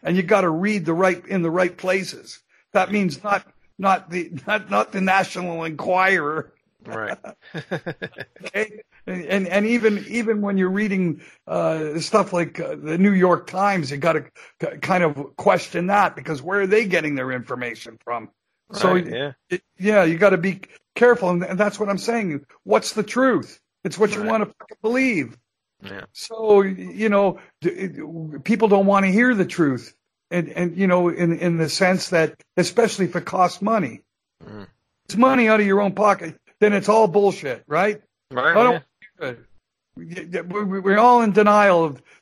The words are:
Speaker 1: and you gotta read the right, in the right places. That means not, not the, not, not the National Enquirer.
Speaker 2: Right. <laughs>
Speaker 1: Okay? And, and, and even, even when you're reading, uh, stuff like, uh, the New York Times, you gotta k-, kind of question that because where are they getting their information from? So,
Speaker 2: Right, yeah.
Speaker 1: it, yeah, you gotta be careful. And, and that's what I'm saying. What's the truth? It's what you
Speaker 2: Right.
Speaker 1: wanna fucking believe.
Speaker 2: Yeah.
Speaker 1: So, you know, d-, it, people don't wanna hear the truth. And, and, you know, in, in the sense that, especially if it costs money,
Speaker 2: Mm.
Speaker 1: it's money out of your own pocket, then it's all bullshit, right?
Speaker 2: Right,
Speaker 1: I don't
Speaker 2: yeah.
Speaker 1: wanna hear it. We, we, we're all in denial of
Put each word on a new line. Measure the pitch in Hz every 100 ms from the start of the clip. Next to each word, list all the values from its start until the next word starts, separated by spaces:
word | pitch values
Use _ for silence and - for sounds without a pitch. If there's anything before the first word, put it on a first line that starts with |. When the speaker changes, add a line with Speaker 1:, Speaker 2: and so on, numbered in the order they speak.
Speaker 1:
and | 165 180
you |
gotta | 175 208 180
read | 160 202 208 160
the |
right, | 165 185 175 -
in | 196
the | 165
right | 175 180 180
places. | 185 190 180 123 - - _ _ _
That | 202 190
means | 208 185 135
not, | 208 202 - _ _ -
not | 196 185 160
the, | 180 165 170 -
not, | 208 196
not | 202 214
the | 196
National | 190 190 190 185 180 165 165
Enquirer. | 151 - 180 190 185 147 156 - _ _ _ 143
Speaker 2:
Right. | 113 107 - - - -
<laughs> | 165 - 170 175 - 175 - - - 185
Speaker 1:
Okay? | 202 214 214 - _ -
And, | 180 160
and, | 196 180
and | 196 214
even, | 240 220 202 -
even | 233 220 214
when | 202 190
you're | 185
reading, | 190 214 190 175 - - _ -
uh, | 175 165 160 151 160
stuff | - 214 196
like, | 175 165 -
uh, | 147 151
the | 151 170
New | 202
York | 185 180 165 -
Times, | 185 202 190 135
you | 143
gotta | 165 156 - - - -
k-, | 156 147
kind | - 185
of | 165 139 139 -
question | 196 180 - 170 180
that | 202 180 -
because | 139 143
where | 165 202
are | 190
they | 214 208
getting | 170 156 139
their | 131
information | 127 110 123 120 110 113 110 120
from? | 117 104 _ _ _ _
So, | - 185
Speaker 2:
Right, | 185 160
yeah. | 113 143 - _
Speaker 1:
it, | 180 _ -
yeah, | 190 208 165
you | 165
gotta | 202 180
be | 190 - - _ _ -
careful. | 247 240 180
And, | 175
and | 180 190
that's | 208 208
what | 208
I'm | 190
saying. | - 233 190 143 - _
What's | 190 214 -
the | 214
truth? | 208 240 262 175 117 - _ _
It's | 175 165
what | 208
you | 208
Speaker 2:
Right. | 214
Speaker 1:
wanna | 220 208
fucking | - - -
believe. | 220 247 262 185 117 - _ _ _ _
Speaker 2:
Yeah. | 98 98 -
Speaker 1:
So, | - - 226 220 202
you | 196 185 185 175 220
know, | 202 196 - - _
d-, | 170
it, | 185 190 143 151 165 156 139 -
people | 220 220
don't | 196 196
wanna | 196 190
hear | 196 254 214
the | 175
truth. | - 151 123 - _ _ _ _
And, | 175 165
and, | - 175 170
you | 190
know, | 180 175
in, | - 175 160
in | 175 165
the | 151
sense | - 185 190 -
that, | 170 156 - _ -
especially | 175 - 226 - 180
if | 175
it | -
costs | 185 180 -
money, | 202 226 135 104 _ _ _ _
Speaker 2:
Mm. | - - 98 _ _ _ -
Speaker 1:
it's | 202
money | 262 262 220
out | 214
of | 202
your | 196
own | 202
pocket, | 196 208 190 165 - _ _
then | 208
it's | 202 -
all | 220 208
bullshit, | 202 202 - 143 113 -
right? | 151 208 - _ _ _
Speaker 2:
Right, | 123 143 190
Speaker 1:
I |
don't | 247
Speaker 2:
yeah. | 165 - _ - _
Speaker 1:
wanna | 143 117
hear | _ _ _ _ _ - 165 180
it. | 165 175 175
We, | 208
we, | 202 190
we're | 190 208
all | 247 240
in | 220
denial | 190 208 208 202 175
of | 160 135 _ _